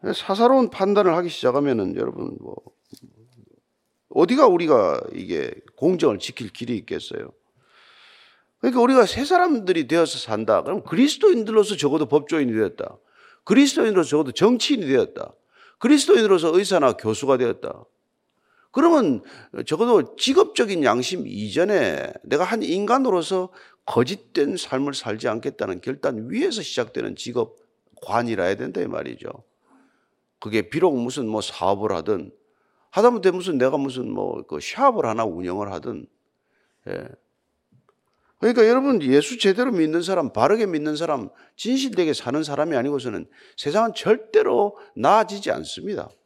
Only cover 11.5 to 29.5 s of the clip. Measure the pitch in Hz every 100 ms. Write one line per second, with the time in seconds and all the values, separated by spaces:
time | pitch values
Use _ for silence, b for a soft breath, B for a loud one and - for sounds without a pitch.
11.5 | 220 202 190 143 151 143 147 - 165 135
12.5 | 110 101 - - - b b b b -
13.5 | 214 277 294 233 190 147 147 147 - 202
14.5 | 247 - 277 160 135 98 - - _ b
15.5 | b b b 233 294 277 392 214 190 160
16.5 | 170 196 185 139 110 110 110 131 131 120
17.5 | - - - - _ _ _ _ _ _
18.5 | _ _ - 330 320 202 120 B B B
19.5 | - 123 156 233 226 123 - - 269 -
20.5 | - 226 185 143 107 - 180 - 98 107
21.5 | 98 185 202 113 71 65 - - 143 180
22.5 | 226 - 180 208 254 254 185 156 190 185
23.5 | b b b - - 123 104 _ - 143
24.5 | 156 - 131 143 139 120 110 120 110 143
25.5 | - 98 90 123 139 - 120 113 214 370
26.5 | 233 156 - 113 - 110 95 - 123 110
27.5 | _ _ _ _ _ - 110 120 107 90
28.5 | 104 131 - 87 78 71 60 - - _